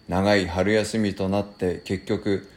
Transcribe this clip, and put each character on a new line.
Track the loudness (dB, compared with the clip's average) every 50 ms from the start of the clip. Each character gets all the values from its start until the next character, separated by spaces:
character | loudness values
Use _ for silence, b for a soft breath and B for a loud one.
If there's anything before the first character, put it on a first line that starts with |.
| -8 -4
長 | -2 0 4 4 4
い | 4 2
春 | 0 0 0 2 2 2
休 | 2 2 0 0 0
み | 0 0 0
と | -2 -2 0
な | 0 -2
っ | -2
て、 | -4 -6 -4 -2 -2 -2 -4 -4
結 | -6 -6 -6 -2
局 | -4 -4 -2 0 -2 -2 -2 -2 B B